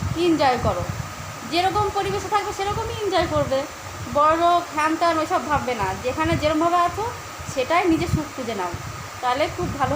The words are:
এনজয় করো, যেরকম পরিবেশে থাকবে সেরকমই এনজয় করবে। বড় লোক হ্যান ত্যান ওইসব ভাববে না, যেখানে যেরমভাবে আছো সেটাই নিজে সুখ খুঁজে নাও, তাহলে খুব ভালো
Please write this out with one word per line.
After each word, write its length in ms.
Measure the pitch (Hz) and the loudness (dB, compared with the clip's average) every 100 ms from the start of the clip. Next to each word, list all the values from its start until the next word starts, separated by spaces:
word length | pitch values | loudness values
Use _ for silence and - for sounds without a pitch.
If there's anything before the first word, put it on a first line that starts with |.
| - - | -4 0
এনজয় 340 | 349 302 277 240 226 | 2 4 4 2 0
করো, 180 | 180 - - - - - - - | 0 -2 -6 -8 -10 -12 -10 -4
যেরকম 320 | 330 370 392 403 403 | 0 2 2 0 0
পরিবেশে 320 | 392 392 392 | -2 -2 0
থাকবে 180 | 415 392 392 | -2 -2 -4
সেরকমই 380 | 392 415 453 453 | -2 -2 -4 -4
এনজয় 260 | 403 349 339 | 0 0 2
করবে। 240 | 302 269 262 294 - - - 254 262 | 0 0 0 -2 -8 -12 -10 -4 4
বড় 180 | 302 330 | 4 6
লোক 180 | 339 349 349 | 4 4 2
হ্যান 180 | 302 311 320 | -2 0 2
ত্যান 160 | 339 330 | 2 2
ওইসব 200 | 311 359 254 | 2 0 0
ভাববে 260 | 277 240 233 | -2 0 -2
না, 80 | 190 190 | -2 -2
যেখানে 280 | 247 311 320 330 | -4 -2 0 2
যেরমভাবে 360 | 302 311 339 349 349 | 2 2 4 4 2
আছো 180 | - 466 - - - - | 0 -6 -6 -12 -12 -8
সেটাই 320 | 269 254 339 381 | -4 2 2 4
নিজে 140 | 320 339 | 2 2
সুখ 120 | 320 294 | 0 -2
খুঁজে 200 | - 233 208 | -6 -6 -4
নাও, 120 | 180 170 - - - - | -4 -6 -10 -10 -12 -4
তাহলে 220 | 247 254 339 - | 0 2 0 0
খুব 120 | - - | -4 0
ভালো 160 | 262 | 0